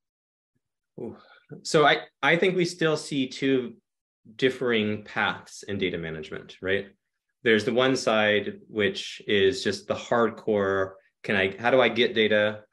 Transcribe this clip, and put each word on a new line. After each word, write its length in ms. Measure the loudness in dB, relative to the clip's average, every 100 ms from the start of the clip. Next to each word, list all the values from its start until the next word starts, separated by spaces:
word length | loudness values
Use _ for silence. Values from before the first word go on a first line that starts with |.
| _ _ _ _ _ _ _ _ _ -16
Ooh. 160 | -16 -16 _ _ _ -16
So 220 | 0 4 4
I, 140 | 2 -4 _
I 140 | 0 2
think 220 | 2 2
we 80 | -2
still 320 | 0 -2 -2
see 320 | -4 -4 -4
two 460 | -2 0 0 -2 -10 _ _ _ _ -20 -2
differing 680 | 0 0 0 0 0 -4
paths 600 | -6 -2 -2 -4 -12 -16
in 140 | -10 -4
data 200 | -4 -4
management, 600 | -8 -10 -12 -14 -16 -8
right? 260 | -4 -4 -4 _ _ _ _ _
There's 200 | 2 2
the 100 | 2
one 220 | 2 2 2
side, 640 | 0 2 2 2 -2 -8 -8
which 540 | -2 -2 -2 -10 -12 -2
is 360 | 2 2 2
just 240 | -2 -4 -4
the 60 |
hardcore, 960 | -6 -2 0 0 -2 -2 0 0 0 -4 -8 _ _
can 140 | -2 0
I, 180 | 0 -2
how 140 | 2
do 80 | 4
I 80 | 4
get 260 | 2 2
data? 500 | 2 4 4 2 -2 -8